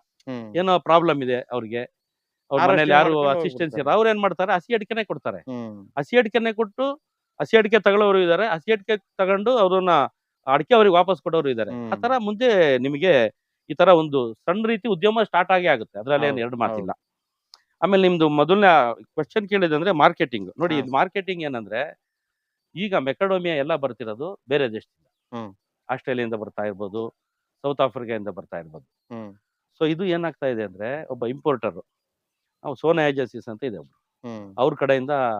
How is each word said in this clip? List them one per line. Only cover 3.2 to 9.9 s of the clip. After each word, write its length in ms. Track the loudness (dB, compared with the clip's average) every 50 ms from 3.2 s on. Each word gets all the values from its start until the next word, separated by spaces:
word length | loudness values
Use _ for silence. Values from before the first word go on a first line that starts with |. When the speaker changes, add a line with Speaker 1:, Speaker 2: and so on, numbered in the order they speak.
| 2 2 2 0
Speaker 2:
ಅಸಿಸ್ಟೆನ್ಸ್ 340 | -2 -4 -4 -4 -4 -4 -4
Speaker 1:
ಹೋಗ್ಬಿಡ್ತಾರೆ. 80 | -4
Speaker 2:
ಇಲ್ಲ, 140 | 0 2 2
ಅವ್ರೇನ್ 240 | 4 4 2 2 0
ಮಾಡ್ತಾರೆ, 320 | 0 -2 -2 -2 -2 -2
ಹಸಿ 220 | -2 -2 -2 -4 -4
ಅಡಿಕೆನೆ 300 | -4 -4 -6 -6 -6 -6
ಕೊಡ್ತಾರೆ. 340 | -6 -8 -8 -6 -8 -8 -8
Speaker 1:
ಹ್ಮ್. 500 | -10 -12 -10 -10 -10 -12 -14 -16 -20 -10 _ -8
Speaker 2:
ಹಸಿ 180 | -6 0 2
ಅಡಿಕೆನೆ 360 | 2 2 2 0 -2 -2 -2
ಕೊಟ್ಟು, 500 | -2 -2 -4 -4 -4 -4 -4 -4 -4 -8 _ _ _ _ _ _ _ -10
ಹಸಿ 160 | -2 2 4
ಅಡಿಕೆ 240 | 4 4 4 2 2
ತಗೊಳ್ಳೋರು 380 | 2 2 2 4 4 4 4 4
ಇದಾರೆ, 280 | 4 2 2 0 0
ಹಸಿ 260 | -2 -4 -4 -2 -2
ಅಡಿಕೆ 240 | -2 -2 -2 -4 -4
ತಗೊಂಡು 540 | -4 -4 _ _ -2 0 0 0 0 0 0
ಅವ್ರನ್ನ 400 | 2 2 4 4 2 2 2 4